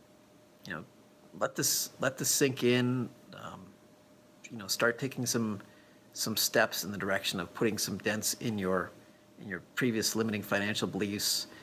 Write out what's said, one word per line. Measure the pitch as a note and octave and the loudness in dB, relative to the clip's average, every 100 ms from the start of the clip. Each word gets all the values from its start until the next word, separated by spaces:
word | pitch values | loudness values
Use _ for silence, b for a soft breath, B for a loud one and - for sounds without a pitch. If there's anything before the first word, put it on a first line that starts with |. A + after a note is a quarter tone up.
| - - - - - - - | -20 -20 -20 -20 -20 -16 -10
you | |
know, | D#2+ - - - - - D#2+ | -10 -10 -18 -20 -20 -18 -4
let | - | -2
this, | - C3+ - - - | 0 0 0 -2 -2
let | B2+ - | -2 0
this | C3+ | 0
sink | - C#3 C3 | 4 4 4
in. | B2 B2 B2 B2+ A#2 - - | 4 6 4 2 -2 -6 -18
Um, | - - - F#2+ - - - - - - - - | -14 -12 -12 -16 -20 -20 -20 -20 -20 -20 -20 -14
you | A#2 | -10
know, | F#2+ | -4
start | - A#2 A#2 | 2 2 2
taking | C3+ - A#2+ | -2 -2 0
some, | A#2+ A2 G2+ - B B B B | 0 0 -2 -8 B B B B
some | - A#2 G#2+ | -6 -2 0
steps | - A#2+ A2 - | 2 4 4 2
in | E2+ | -6
the | G2+ | -4
direction | G2 G2 - G2 | 0 0 0 -2
of | E2+ | -4
putting | - A#2 G2+ | 0 0 2
some | - F#2+ | -2 -2
dents | G#2+ G#2+ - - | -2 0 0 -2
in | A#2 G#2 | -2 0
your, | F#2 F#2 - - B B B - | 2 0 0 -8 B B B -16
in | G#2 | -10
your | F2 - - | -10 -8 0
previous | B2+ A2 G2 A2 | 2 2 0 0
limiting | A2+ G#2 | 0 -2
financial | - G2+ G#2 G#2+ G2+ | 0 0 0 0 0
beliefs. | F#2+ G2+ G2+ - - - B | 0 -2 0 0 0 -4 B